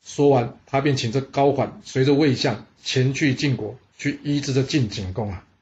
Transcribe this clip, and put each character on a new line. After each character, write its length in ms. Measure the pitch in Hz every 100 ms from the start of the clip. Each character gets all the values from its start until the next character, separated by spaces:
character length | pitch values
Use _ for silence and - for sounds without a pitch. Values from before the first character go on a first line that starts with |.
说 260 | - - 143
完， 300 | 127 120 - _
他 140 | 135
便 160 | 143 131
请 160 | 117
这 80 | 131
高 320 | - - 143
缓 280 | 139 107 -
随 220 | - 131
着 100 | 131
魏 200 | 143 151
相 320 | 127 143 104 - _
前 320 | - 131 127
去 200 | 131 151
晋 220 | 127 147 117
国， 200 | 107 - _ _
去 240 | 143 147
医 180 | 147 143
治 120 | 135
这 100 | 131
晋 260 | 131 156 113
景 240 | - 92
公 180 | 95 104
啊。 140 | 80 _ _